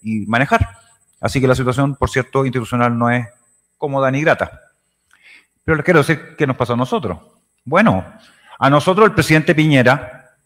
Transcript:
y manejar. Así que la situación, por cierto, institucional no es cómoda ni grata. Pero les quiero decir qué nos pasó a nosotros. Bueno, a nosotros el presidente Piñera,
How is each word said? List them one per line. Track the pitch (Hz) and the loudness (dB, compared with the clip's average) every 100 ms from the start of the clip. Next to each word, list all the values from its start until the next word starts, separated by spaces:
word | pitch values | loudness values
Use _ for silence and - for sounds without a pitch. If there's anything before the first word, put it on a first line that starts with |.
y | 107 110 101 | -8 -6 -2
manejar. | 117 139 226 - - _ _ _ _ | -2 0 -2 -2 -10 _ _ _ _
Así | 98 135 | -6 0
que | 127 | 0
la | 127 | 0
situación, | 127 123 139 139 | -2 -2 -4 -4
por | 127 | -4
cierto, | 135 120 135 135 | -4 -4 -2 -2
institucional | 123 113 123 120 117 | -4 -4 -2 0 0
no | 120 | -2
es | 123 113 _ _ _ _ _ | -2 -4 _ _ _ _ _
cómoda | 147 139 135 | -6 -2 -2
ni | 135 | 0
grata. | 156 127 - - _ _ _ _ _ _ _ - _ _ - | 0 0 -2 -10 _ _ _ _ _ _ _ -20 _ _ -4
Pero | 156 | -2
les | |
quiero | 147 170 | 2 2
decir | 139 156 - - | 2 -2 -6 -4
qué | 143 | -2
nos | 127 | -2
pasó | 120 | -2
a | 120 | -2
nosotros. | 127 233 113 82 - _ _ _ - | -2 -4 -6 -8 -14 _ _ _ -4
Bueno, | 165 220 95 90 - _ _ _ - | 2 2 0 -4 -16 _ _ _ -2
a | 135 | 2
nosotros | 147 185 190 214 | 2 2 4 4
el | |
presidente | 165 147 156 156 | 2 2 2 2
Piñera, | 151 156 135 120 143 - - _ _ | 2 4 4 4 2 -2 -20 _ _